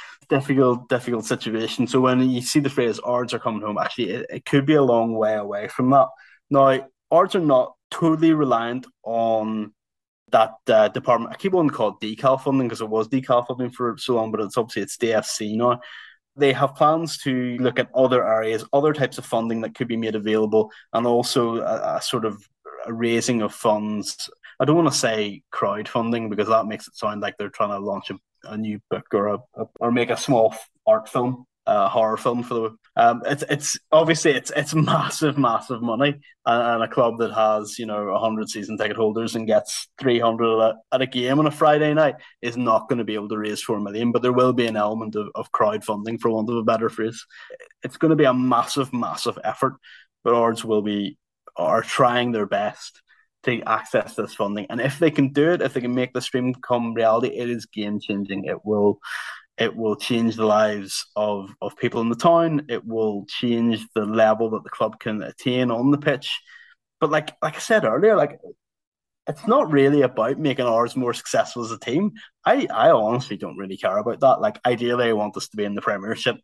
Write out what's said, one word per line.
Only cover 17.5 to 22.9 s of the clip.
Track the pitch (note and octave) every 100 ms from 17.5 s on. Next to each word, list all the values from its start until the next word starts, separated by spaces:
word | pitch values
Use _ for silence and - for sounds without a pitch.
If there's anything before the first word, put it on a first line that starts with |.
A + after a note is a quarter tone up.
| B2
look | B2+ B2
at | A#2+
other | B2+ B2+ B2 G2+
areas, | A2 A2 A2+ -
other | C#3+ D#3
types | D3 B2+ -
of | -
funding | A#2 A2+ A2+
that | A2 -
could | A#2+
be | A2+
made | A2+ G#2+
available, | G#2 A2 G#2+ A2 G#2+ - _
and | A2+ A#2+
also | A#2+ A#2+ C3 A#2 A2+
a, | - - - D#2
a |
sort | - B2
of | A2 G2 _ _ C#2+ C#2
a | G2+